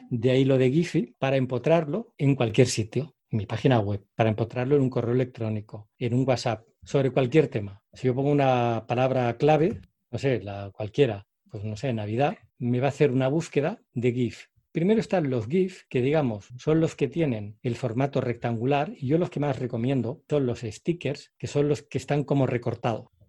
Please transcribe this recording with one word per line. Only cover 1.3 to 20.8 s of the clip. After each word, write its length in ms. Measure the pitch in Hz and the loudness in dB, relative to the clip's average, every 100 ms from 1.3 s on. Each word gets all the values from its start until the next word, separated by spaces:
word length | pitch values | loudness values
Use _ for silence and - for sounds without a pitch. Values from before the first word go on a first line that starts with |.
| 135 | 0
empotrarlo 800 | 127 123 156 165 147 185 - - | 0 -2 2 2 2 -6 -8 0
en 180 | 139 | 0
cualquier 320 | 135 113 104 123 | 2 2 4 4
sitio, 480 | - 107 123 156 _ _ | 2 -4 -6 -6 _ _
en 100 | 110 | -6
mi 80 | 98 | -4
página 320 | - 143 120 | 0 2 4
web, 240 | 101 101 - | 2 -4 -6
para 160 | - 113 | 0 0
empotrarlo 460 | 104 110 123 127 147 | 2 -2 -4 0 2
en 60 | |
un 60 | 127 | 2
correo 240 | 120 113 | 0 0
electrónico, 760 | 123 127 120 110 107 104 107 - _ | 0 -2 -4 -4 -4 -8 -16 -20 _
en 160 | 120 | -2
un 120 | 123 131 | 0 2
WhatsApp, 380 | 120 131 107 - _ | 0 0 -4 -8 _
sobre 280 | - 147 135 | -2 0 2
cualquier 380 | 139 127 156 139 | 2 4 4 2
tema. 340 | 113 101 98 _ | -2 -8 -12 _
Si 140 | - 127 | -4 -2
yo 80 | |
pongo 160 | 123 143 | 0 2
una 560 | 147 135 123 120 113 - | 4 4 4 2 -2 -2
palabra 480 | 120 131 127 120 117 | 0 0 0 -2 2
clave, 460 | 143 151 175 - - _ _ | 2 4 2 -2 -12 _ _
no 80 | 120 | -4
sé, 240 | 135 117 | -2 -2
la 280 | 98 101 101 | -4 -10 -12
cualquiera, 520 | - 107 - 131 104 - _ _ | -10 -6 0 0 0 -12 _ _
pues 120 | 104 | -10
no 140 | 107 107 | -8 -6
sé, 160 | 139 | -4
Navidad, 460 | 113 104 117 151 220 _ _ | -4 -4 0 -2 -2 _ _
me 220 | 120 123 | -2 0
va 60 | 139 | -2
a 40 | |
hacer 200 | - 147 | 2 2
una 180 | 127 131 | 4 2
búsqueda 540 | 160 165 147 151 226 _ | 0 -2 -2 -2 -6 _
de 200 | 123 123 | -2 0
gif. 340 | 123 113 - - _ _ | 0 -4 -6 -18 _ _
Primero 280 | 165 180 214 | -2 2 2
están 280 | 165 185 143 | 2 0 0
los 180 | 123 104 | -2 0
gif, 360 | 185 185 - _ | 0 0 -4 _
que 100 | 131 | 0
digamos, 480 | 127 156 131 104 - 123 | 2 2 0 -4 -10 -6
son 240 | 151 160 | 0 2
los 160 | 160 - | 0 0
que 120 | 165 | -2
tienen 500 | 170 151 110 104 - | 0 -2 -2 -6 -8
el 140 | 123 117 | -6 -4
formato 460 | 123 113 139 135 | -2 0 0 0
rectangular, 680 | 120 117 120 113 127 143 175 - | -2 -4 -4 -2 0 0 -2 -6
y 120 | 127 | 0
yo 100 | 160 | 0
los 100 | 170 | 0
que 120 | 143 | -2
más 180 | 143 127 | -4 -4
recomiendo 640 | 123 117 123 135 110 - - | -6 -4 -2 0 -2 -8 -2
son 180 | 147 127 | 0 0
los 140 | 117 | -4
stickers, 720 | 113 - | -8 -6